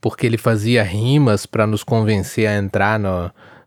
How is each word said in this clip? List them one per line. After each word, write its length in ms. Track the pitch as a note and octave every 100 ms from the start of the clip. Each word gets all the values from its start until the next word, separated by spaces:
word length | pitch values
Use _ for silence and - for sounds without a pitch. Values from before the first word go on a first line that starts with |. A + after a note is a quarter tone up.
Porque 240 | B2 - B2
ele 120 | A2+
fazia 460 | - A2 A2 A#2+
rimas 600 | G2 G2 A2+ D3 C3 G2+ -
pra 220 | - -
nos 160 | G#2
convencer 640 | - A2+ A2 G#2+ F#2 - G#2+
a 100 | G#2
entrar 420 | G2 G#2 G2+ A2
no, 320 | G2+ F#2 E2+ - - -